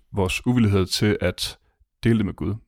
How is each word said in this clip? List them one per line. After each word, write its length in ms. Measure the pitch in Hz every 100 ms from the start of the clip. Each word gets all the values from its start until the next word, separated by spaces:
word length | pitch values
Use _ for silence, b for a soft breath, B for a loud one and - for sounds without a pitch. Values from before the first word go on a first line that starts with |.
| _
vores 340 | 107 92 - -
uvillighed 400 | 123 110 101 90
til 300 | - 107 -
at 380 | 87 - - - _ _ _ _
dele 120 | 110 113
det 80 | 98
med 80 |
Gud. 200 | - 78 107